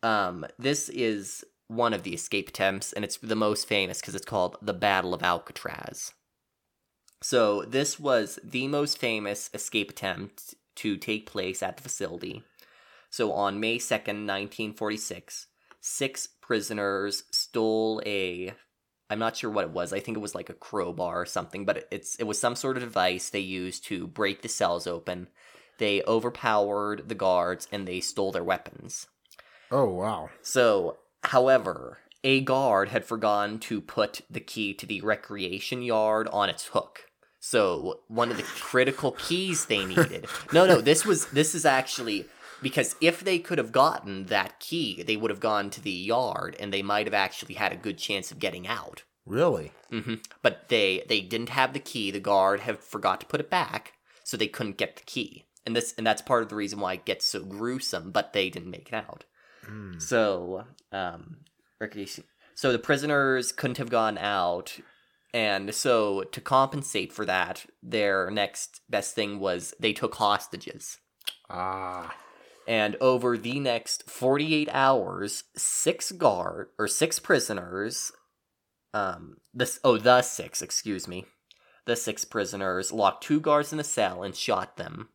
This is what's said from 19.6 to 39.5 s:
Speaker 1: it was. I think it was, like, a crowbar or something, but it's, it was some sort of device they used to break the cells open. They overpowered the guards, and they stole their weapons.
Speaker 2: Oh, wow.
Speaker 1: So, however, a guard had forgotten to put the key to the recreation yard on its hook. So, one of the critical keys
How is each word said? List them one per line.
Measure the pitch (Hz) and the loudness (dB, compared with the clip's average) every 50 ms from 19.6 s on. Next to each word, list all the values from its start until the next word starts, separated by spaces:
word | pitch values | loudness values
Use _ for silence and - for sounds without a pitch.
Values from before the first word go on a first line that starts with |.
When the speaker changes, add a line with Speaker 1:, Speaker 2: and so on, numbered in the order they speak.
| 92 | -2
Speaker 1:
it | 82 | 0
was. | 80 92 87 85 | -2 -4 -4 -4
I | 95 101 | -4 -6
think | - - 110 110 | -6 -6 -6 -6
it | |
was, | 104 104 - | -6 -6 -8
like, | 90 87 - | -8 -10 -10
a | 87 | -14
crowbar | _ - - - 104 90 87 85 85 90 87 82 87 | _ -16 -6 -4 -2 -2 -2 -2 -4 -4 -2 -2 -4
or | 87 | -4
something, | - - 95 87 - - 101 101 | -4 -4 -6 -6 -6 -8 -6 0
but | 95 101 95 - - | 0 0 0 -2 -8
it's, | - 101 - - - | -10 -10 -8 -10 -8
it | - 117 | -6 -4
was | 107 107 104 | -4 -2 0
some | - 120 120 | 0 0 -2
sort | - - 135 131 127 | 0 -2 -2 -2 -2
of | 123 | -4
device | 120 110 - 90 92 90 90 - - | -2 0 2 2 2 2 0 -4 -4
they | - 104 | -4 -4
used | 95 92 95 92 90 92 92 - - | -4 -4 -4 -4 -4 -6 -8 -10 -8
to | - 104 90 85 90 | -6 -6 -6 -6 -8
break | 82 - 107 98 98 - | -2 0 0 0 0 -2
the | - 113 | -6 -8
cells | - - 107 87 87 87 85 90 | -2 0 2 2 2 0 -2 -4
open. | 85 82 82 - 90 90 90 - _ _ - - - - - _ _ _ | -6 -4 -4 -6 -6 -6 -8 -14 _ _ -20 -20 -20 -20 -20 _ _ _
They | 113 104 101 98 - | 0 2 2 2 2
overpowered | - 113 113 110 120 120 - - 120 110 107 101 101 101 104 104 104 104 104 - 95 | 4 2 2 2 0 -6 -2 0 2 4 4 4 2 0 -2 -2 -2 -4 -6 -6 -8
the | 113 | -6
guards, | 95 95 95 92 90 85 87 92 87 - - | 0 2 4 4 4 4 2 -2 -4 -6 -8
and | - 104 98 92 | -8 -8 -6 -4
they | 90 92 | -4 -4
stole | 87 - - - 98 95 | -4 -4 -2 -2 -2 0
their | 95 92 87 | -2 -2 0
weapons. | 87 92 90 - - - - - - - - - _ _ _ _ _ - _ - _ - - - - | 0 0 -2 -2 -12 -16 -16 -14 -12 -12 -12 -12 _ _ _ _ _ -20 _ -20 _ -20 -20 -8 0
Speaker 2:
Oh, | - 135 135 107 | 2 2 4 2
wow. | 92 87 95 107 107 87 78 - - - | 2 0 -2 -2 -2 -4 -6 -10 -14 -14
Speaker 1:
So, | _ - - 131 123 117 107 98 87 82 - - _ _ _ _ - | _ -2 2 6 6 6 6 4 2 0 -4 -6 _ _ _ _ -4
however, | - - 131 127 131 135 127 101 95 85 62 64 62 - - _ _ - _ - | 2 4 6 6 8 6 6 4 0 -6 -6 -8 -14 -16 -18 _ _ -20 _ 2
a | 131 135 135 | 4 4 4
guard | 135 131 131 131 139 127 104 98 98 101 | 4 4 2 4 4 6 6 4 4 4
had | 117 113 - | 0 -2 -2
forgotten | - 120 113 110 107 104 104 104 101 107 110 | -2 -4 0 2 2 2 2 0 -2 -4 -6
to | - - 117 104 | -6 -4 -4 -4
put | - - - - 107 104 - - - _ | -4 -4 0 0 0 0 0 -10 -14 _
the | - 120 | -10 -10
key | - - - 113 107 101 98 | -10 -8 -6 -4 -4 -4 -4
to | - - | -8 -8
the | 90 107 95 | -8 -8 -6
recreation | 95 107 107 104 - - 110 101 92 90 92 98 - - - 127 | 0 -2 -2 -2 -2 -12 -8 -6 -6 -6 -6 -6 -6 -6 -6 -4
yard | 123 120 113 110 110 110 107 110 110 - | -2 0 2 2 4 4 4 2 0 0
on | - 104 101 98 | 2 2 2 2
its | - - - - | 0 -4 -8 -2
hook. | - - - - _ - - _ _ _ _ _ _ _ | -2 -2 -2 -2 _ -20 -20 _ _ _ _ _ _ _
So, | - - - 117 104 95 87 90 95 92 92 - _ _ | -10 2 4 4 4 4 2 0 -2 -4 -6 -6 _ _
one | 113 113 120 120 | 0 0 0 0
of | 120 104 | 0 -4
the | 104 | -6
critical | - - - - - - 127 127 135 135 - - 135 120 | -8 -8 -10 -10 0 4 4 4 4 2 0 -2 -2 -2
keys | - - - 170 180 190 190 | -2 -2 -2 0 0 0 0